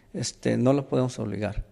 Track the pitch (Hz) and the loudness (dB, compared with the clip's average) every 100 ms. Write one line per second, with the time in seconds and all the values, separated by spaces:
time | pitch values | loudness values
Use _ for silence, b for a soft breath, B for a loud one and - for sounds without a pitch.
0 | b - - - 123 113 123 143 135 131 | b -8 -8 -2 0 4 4 4 2 0
1 | 127 - 107 101 104 101 - | 0 -2 -6 -4 -4 -4 -8